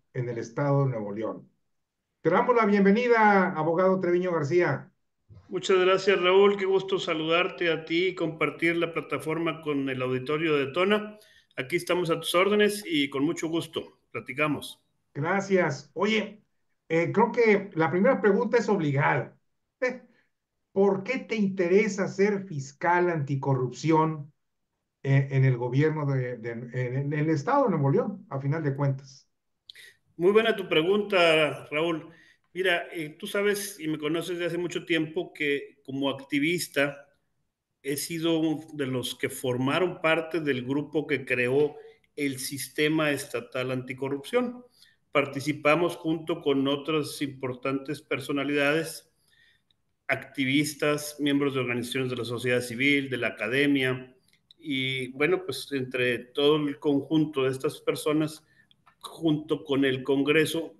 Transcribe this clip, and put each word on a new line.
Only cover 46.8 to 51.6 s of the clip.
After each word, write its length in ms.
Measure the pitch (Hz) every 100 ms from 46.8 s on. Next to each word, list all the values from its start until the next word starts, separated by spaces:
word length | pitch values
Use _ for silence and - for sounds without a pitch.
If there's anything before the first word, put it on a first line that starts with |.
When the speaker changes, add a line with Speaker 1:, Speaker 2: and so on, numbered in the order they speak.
| 160 156 - -
Speaker 2:
importantes 800 | 143 131 127 123 139 135 135 147
personalidades, 1120 | - 135 113 143 139 143 143 156 160 - _ _ _ _ _ _ _ _ _ _ -
activistas, 1080 | 131 - - 131 143 147 - 151 147 - -
miembros 340 | 147 139 143
de 80 | 131